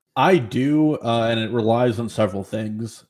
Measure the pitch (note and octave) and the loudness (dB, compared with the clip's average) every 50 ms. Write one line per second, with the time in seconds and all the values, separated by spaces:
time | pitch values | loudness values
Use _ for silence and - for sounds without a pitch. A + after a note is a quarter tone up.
0 | _ _ - C3+ C3+ F3 F#3+ E3 A#2+ G#2+ - B2 C3 C#3+ D3 D3+ D#3 D#3 D3+ - | _ _ -2 0 2 4 4 4 2 0 -2 -2 0 2 2 2 2 2 0 -2
1 | - A#2 A#2 A#2 A2+ A2+ A#2 A2+ A2 G#2 A2+ A#2+ G#2+ A2 A2+ A#2+ B2 B2 A2 A2 | -2 -2 0 0 0 0 0 -2 -2 -2 -2 0 2 2 2 2 2 2 0 -2
2 | A#2 G#2+ - - A2 G2 F#2+ G2 G2 - - A2 A2 G#2+ G#2+ G#2+ A#2 A2 - - | -4 -4 -2 0 0 0 0 -4 -6 -6 -6 -6 -6 -6 -6 -8 -8 -10 -12 -16
3 | - _ | -20 _